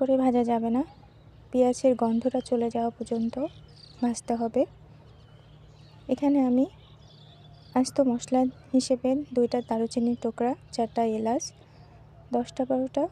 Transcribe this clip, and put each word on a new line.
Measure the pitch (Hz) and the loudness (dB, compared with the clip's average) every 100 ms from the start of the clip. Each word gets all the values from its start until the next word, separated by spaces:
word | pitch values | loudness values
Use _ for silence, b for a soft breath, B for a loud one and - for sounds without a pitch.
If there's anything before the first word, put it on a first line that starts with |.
করে | 262 262 | 2 2
ভাজা | 254 247 233 | 4 2 2
যাবে | 233 226 | 0 0
না, | 240 320 - - - - - - | -2 -2 -10 -20 -20 -20 -20 -4
পেঁয়াজের | 254 247 247 262 233 | 2 2 4 2 2
গন্ধটা | 226 226 254 254 - | 2 0 0 -2 -2
চলে | 247 233 | -2 0
যাওয়া | 233 202 - | -2 -4 -6
পর্যন্ত | 226 226 226 254 311 - - - - - | -6 -4 -2 -4 -8 -10 -20 -20 -20 -4
ভাজতে | 240 226 - 233 | -2 -2 -4 -4
হবে। | 233 247 330 - - - - - - - - - - - - - - | 0 0 -2 -4 -20 -20 -20 -20 -20 -20 -20 -20 -20 -20 -20 -18 -6
এখানে | 254 285 285 254 | -2 2 2 4
আমি | 247 339 - - - - - - - - - - | 2 0 -4 -20 -20 -20 -20 -20 -20 -20 -20 -4
আস্ত | 254 254 - 269 | -2 0 0 0
মশলা | 240 - 254 254 - - | 0 0 0 0 -4 -2
হিসেবে | 262 262 247 254 269 285 | -2 0 0 0 -2 -2
দুইটা | 247 233 247 247 | 0 0 0 -2
দারুচিনির | 226 226 247 233 240 | -4 -2 -2 -2 -2
টুকরা, | 233 - 240 277 - | -4 -2 -2 -2 -8
চারটা | - 226 233 226 220 | -4 -2 0 -2 0
এলাচ, | 220 269 - - b b b b b - - | -2 -2 -4 -14 b b b b b -20 -4
দশটা | 240 247 - | -4 -4 -4
বারোটা | 254 254 262 277 339 | -2 0 0 -2 -4